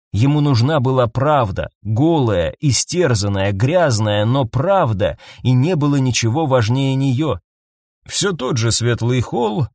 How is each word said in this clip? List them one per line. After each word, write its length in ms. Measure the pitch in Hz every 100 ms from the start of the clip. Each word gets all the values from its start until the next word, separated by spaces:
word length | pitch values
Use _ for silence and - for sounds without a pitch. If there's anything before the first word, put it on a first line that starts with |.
| _
Ему 260 | 98 135 147
нужна 400 | 147 120 127 160
была 260 | 127 131 120
правда, 640 | - 143 147 107 87 76 _
голая, 720 | 104 110 156 160 120 95 80 -
истерзанная, 920 | 151 110 - 175 160 113 101 98 98
грязная, 720 | 98 127 180 160 104 107 104
но 220 | 107 139 120
правда, 720 | 120 170 196 143 95 92 - - -
и 100 | 123
не 240 | 127 147 175
было 200 | 143 143
ничего 500 | 131 117 113 135 156
важнее 480 | 131 107 131 135
нее. 460 | 135 139 123 156 98 _ _ _ _ _ _ -
Все 260 | - 190
тот 260 | 165 123 120
же 120 | 113
светлый 500 | - 117 113 117 127
холл, 460 | 110 120 226 208 123